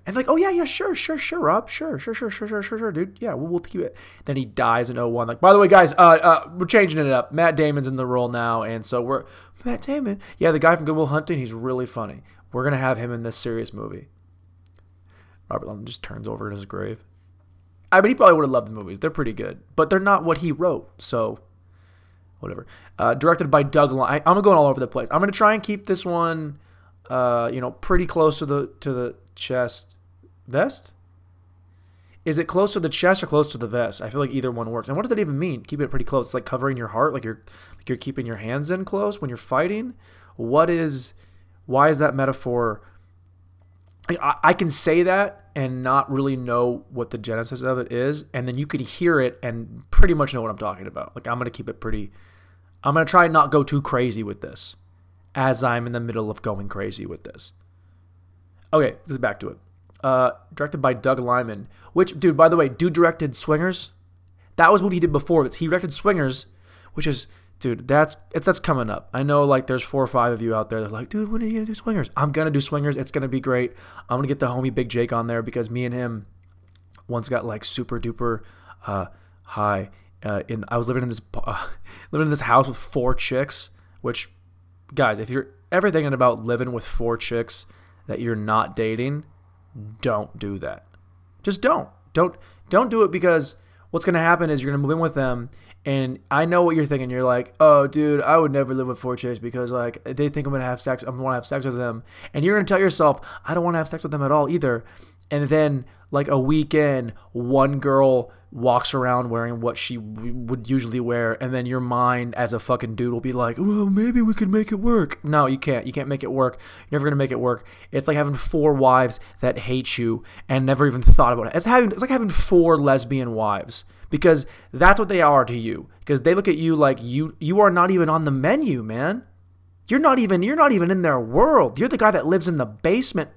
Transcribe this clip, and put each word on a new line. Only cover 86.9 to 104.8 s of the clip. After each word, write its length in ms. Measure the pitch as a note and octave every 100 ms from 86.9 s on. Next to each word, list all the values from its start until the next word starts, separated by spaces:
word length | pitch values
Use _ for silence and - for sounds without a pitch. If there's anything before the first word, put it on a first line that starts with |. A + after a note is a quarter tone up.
| - A#2 A#2
chicks 500 | - A#2 A#2 - - - - _ -
that 140 | A2
you're 140 | A#2+
not 400 | A2 G#2+ A2 -
dating, 500 | - A2 A2+ B2+ D3 - - _ _ _ B2 G#2+ A2
don't 380 | B2 G#2+ - -
do 200 | G#2 G2
that. 280 | C2+ G1+ _ _ _ _ _ _
Just 200 | - G3
don't. 260 | C4+ E4 - - _
Don't, 220 | - F3+ - - - -
don't 220 | F#3 B3
do 120 | A3+
it, 100 | G3
because 420 | E3+ F3 E3 C3+ - _ _ _
what's 140 | E3+
gonna 140 | F#3+ F3
happen 320 | E3 E3+ E3
is 120 | C#3+
you're 100 | C3+
gonna 100 | C#3+
move 80 | C#3
in 80 | D#3+
with 160 | E3
them, 340 | C#3+ C3 A#2+ A#2+ - - -
and 340 | D3 C3+ C3 C3 _
I 140 | C#3
know 180 | E3+ F3
what 140 | F3 D#3+
you're 80 |
thinking. 240 | D3 C#3+ B2+
You're 140 | B2
like, 320 | B2+ B2 B2 -
"Oh, 260 | D#3 D3 C#3
dude, 340 | D3+ D3+ D3
I 160 | - D#3+
would 160 | D#3
never 220 | C#3 C3
live 140 | C3 B2+
with 100 | B2
four 180 | B2+ B2
chicks 220 | B2 A2+
because, 320 | A#2 B2+ B2
like, 320 | B2 A#2+ A2+
they 240 | - C3 D3
think 180 | D3 C#3
I'm 60 |
gonna 120 | C#3
have 160 | B2+ B2
sex, 240 | - B2+ -
I'm 100 | B2
gonna 180 | C3
have 120 | B2+ A#2+
sex 180 | C#3
with 120 | C3 B2
them." 260 | B2 A2+ - - -
And 100 | -
you're 120 | E3 G#3
gonna 100 | F#3
tell 140 | F#3+
yourself, 400 | F#3+ - D#3 C3+ - -
"I 100 | -
don't 100 | E3+
wanna 140 | E3+ E3+
have 100 | D3+
sex 140 | E3
with 100 | D3
them 100 | D3
at 100 | C#3
all 160 | D3+ C#3
either." 360 | E3+ C#3+ A#2